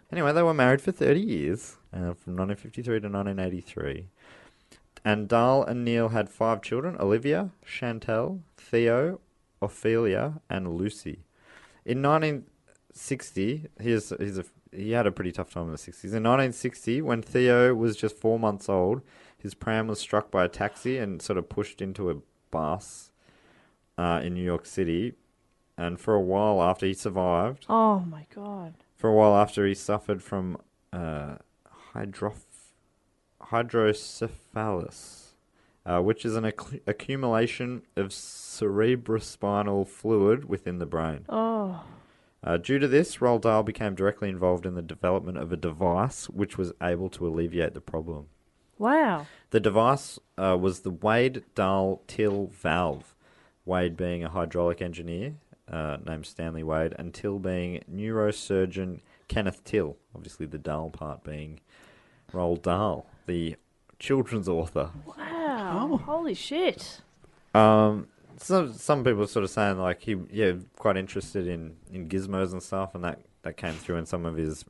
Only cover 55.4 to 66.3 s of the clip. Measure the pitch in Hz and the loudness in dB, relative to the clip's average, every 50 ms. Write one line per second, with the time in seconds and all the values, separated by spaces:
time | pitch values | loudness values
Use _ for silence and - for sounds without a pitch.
55.4 | _ _ - _ _ - 82 80 78 76 71 - - 80 80 78 76 - - - | _ _ -20 _ _ -10 -8 -6 -6 -6 -6 -8 -8 -10 -10 -10 -10 -14 -10 -8
56.4 | 82 82 80 80 80 78 78 80 82 82 - - 87 85 - - - 104 98 98 | -8 -8 -6 -6 -4 -2 0 0 0 -2 -4 -6 -12 -12 -12 -8 -6 -6 -4 -4
57.4 | 92 92 92 90 87 87 90 - - - 87 98 107 113 113 110 104 104 101 - | -4 -4 -2 -2 -4 -4 -6 -10 -10 -10 -10 -8 -6 -4 0 0 0 0 0 -2
58.4 | - - 98 95 95 92 85 95 92 92 87 - _ _ _ _ _ - - 113 | -4 0 2 2 2 2 0 -6 -6 -6 -8 -12 _ _ _ _ _ -4 -2 0
59.4 | 101 92 - - _ - - 104 85 73 - _ _ _ - - 82 - - - | 0 -2 -4 -6 _ -2 0 0 0 0 -6 _ _ _ -20 -18 -18 -18 -12 -10
60.4 | 80 73 78 73 71 80 76 78 80 78 - - 78 76 69 - - 78 76 76 | -10 -10 -10 -10 -6 -4 -4 -4 -6 -8 -10 -10 -10 -10 -10 -12 -12 -12 -12 -10
61.4 | 76 78 78 - _ _ _ - - - - _ _ _ _ _ _ - - 90 | -12 -14 -16 -18 _ _ _ -20 -20 -20 -20 _ _ _ _ _ _ -10 -4 -2
62.4 | 87 85 87 80 - 90 87 98 107 98 78 - - _ - - - - 87 85 | 0 0 0 0 2 0 2 2 2 0 -2 -4 -8 _ -20 -16 -8 -4 -4 -2
63.4 | 82 80 - _ _ _ _ _ _ _ _ - - - 139 135 127 - 120 107 | -2 -4 -6 _ _ _ _ _ _ _ _ -12 -2 0 0 0 0 0 -4 -4
64.4 | 87 92 87 82 80 - - 71 69 82 85 - - - - - - 320 330 330 | -2 0 0 0 -2 -2 -2 -2 -4 -4 -6 -16 -18 -18 -16 -12 -10 -8 -6 -4
65.4 | 320 294 262 220 196 180 170 202 262 311 285 - - 285 302 330 339 285 | -4 -4 -4 -4 -4 -4 -4 -4 -2 0 -2 -2 -2 -2 -4 -4 -2 -4